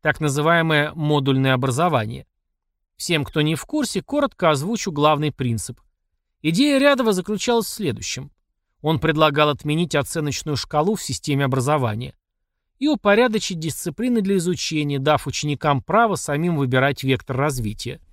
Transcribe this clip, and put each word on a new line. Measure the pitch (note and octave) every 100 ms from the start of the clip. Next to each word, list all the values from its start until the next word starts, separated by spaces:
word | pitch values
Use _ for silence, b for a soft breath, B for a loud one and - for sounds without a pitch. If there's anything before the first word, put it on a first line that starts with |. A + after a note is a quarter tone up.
Так | D#3 C#3+
называемое | D3+ C#3 D3+ E3+ D#3+ D3+ D3+ E3
модульное | D3+ D3 C3+ C3+ C3+
образование. | B2+ C#3 B2 F3 C#3 A2 C3 - _ _ _ _ _ _ _
Всем, | - D#3+
кто | C#3 D#3
не | D3+ D#3+
в | -
курсе, | D4+ B3+ -
коротко | - C#4+ C#4+ _ E3+
озвучу | D3 E3 A3+ G3+
главный | D3 D3+ D3 D3+
принцип. | - B2 A2+ - - _ _ _ _ _ _
Идея | D3+ E3+ D4 C#4
Рядова | C#4+ C4 A3+
заключалась | F#3 F3+ G#3 - A#3 -
в |
следующем. | - F3+ A2+ - - C#3+ _ _ _ _ _
Он | D3+ D#3+
предлагал | D#3 D#3 D#3 D3 D3+
отменить | C#3 D3+ D#3 E3+ D3
оценочную | B2+ E3+ D3 - - C3+
шкалу | - D3+ E3 A3
в |
системе | - A#2 - C#3 C#3
образования | C3 B2 D3+ A#2+ A2 C3 _ _ _ _ _ _ _
и | C#4+
упорядочить | C#4 G3+ G#3 B3+ G#3+ - F3
дисциплины | D#3+ - F3+ D3 B3 A#3+
для | G3 G3
изучения, | E3+ E3+ - D#3 D3 C#3
дав | C3+ D3 C#3+
ученикам | - D3+ C#3 D#3 C#3
право | - G3 A#3 E3+
самим | - C#3+ F3 D#3+
выбирать | C3+ B2+ C#3 C3+
вектор | C3 B2+ - B2+
развития. | D3 C3 G#2+ G#2 A#2 - _